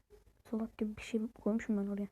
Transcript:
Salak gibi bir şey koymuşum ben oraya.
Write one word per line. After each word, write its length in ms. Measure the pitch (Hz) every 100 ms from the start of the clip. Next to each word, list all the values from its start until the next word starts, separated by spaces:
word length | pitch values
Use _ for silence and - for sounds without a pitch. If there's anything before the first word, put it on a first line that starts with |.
| _ - - - -
Salak 280 | 220 226 -
gibi 180 | 214 214
bir 60 |
şey 180 | - 220 220
koymuşum 480 | - 208 226 - 202
ben 100 | 202
oraya. 220 | 202 202